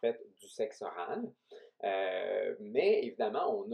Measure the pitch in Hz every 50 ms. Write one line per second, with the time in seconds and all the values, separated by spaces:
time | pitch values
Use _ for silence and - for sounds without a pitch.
0 | - 117 117 - - - - - - - - - 110 107 - - 104 87 - 90
1 | - - 127 - 240 - - _ _ - - - - - - - - 98 98 98
2 | 98 92 92 92 - 98 98 101 - - - - 107 104 110 135 175 202 220 208
3 | - - - - 117 - - - 359 277 - 101 98 107